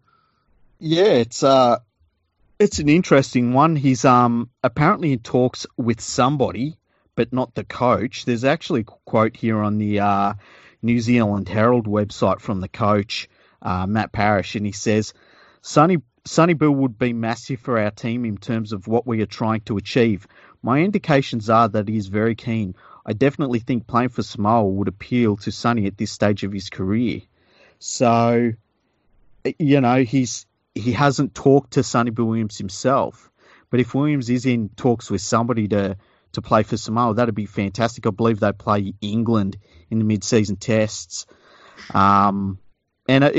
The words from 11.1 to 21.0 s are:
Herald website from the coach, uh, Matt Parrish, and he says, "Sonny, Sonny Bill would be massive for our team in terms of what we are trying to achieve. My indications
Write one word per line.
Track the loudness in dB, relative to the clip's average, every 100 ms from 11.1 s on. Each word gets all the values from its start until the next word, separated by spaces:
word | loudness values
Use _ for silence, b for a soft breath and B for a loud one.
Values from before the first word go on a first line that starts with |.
| 2 2 0 -2
Herald | 2 2 2 0
website | -2 -2 -2 0 0
from | -4 -8
the | -8
coach, | -2 0 0 -2 -8 -12 b b b
uh, | -6 -4 -2
Matt | -2 -2
Parrish, | 0 2 2 -2 -6
and | -6
he |
says, | -4 0 0 -2 b b b b b
"Sonny, | -2 2 4 2 -4 _ -2
Sonny | 2 2
Bill | 2 2
would | 2 0 -2
be | -4
massive | -2 -4 -6 -8 -10
for | -4 -2
our | -2
team | -4 -6 -4 -6
in | -6
terms | -6 -6 -4
of | -8 -2
what | -2 0
we | -2
are | -4
trying | -2 -2 -2
to | -4 -6
achieve. | -2 2 2 0 -8 b b b
My | -2 0
indications | 0 0